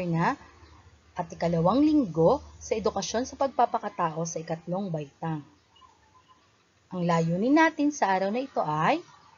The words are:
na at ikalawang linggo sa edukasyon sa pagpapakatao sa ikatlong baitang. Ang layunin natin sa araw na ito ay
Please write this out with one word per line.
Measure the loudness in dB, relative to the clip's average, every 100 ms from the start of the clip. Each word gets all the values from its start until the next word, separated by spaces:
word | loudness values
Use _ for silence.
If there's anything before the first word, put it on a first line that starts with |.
| -2
na | 0 0 -2 -10 -20 -20 -20 -20 _ _ -12
at | -10
ikalawang | -4 -2 2 2 4
linggo | 4 4 2 4 4 4 -2 -12
sa | -6 -2
edukasyon | -2 -2 -4 -4 -4
sa |
pagpapakatao | -4 -2 0 0 0 -6 -4 -4 -2
sa | -6 -6
ikatlong | -8 -8 -6 -6 -4
baitang. | -6 -8 -8 -6 -6 -8 _ _ _ -20 _ _ _ _ _ _ _ _ _ _
Ang | -4 0
layunin | 2 2 0 2 4
natin | 4 2 -2
sa | 0 0
araw | 0 0
na | -4 -6
ito | -4
ay | -2 0 2 0 -4 -20 _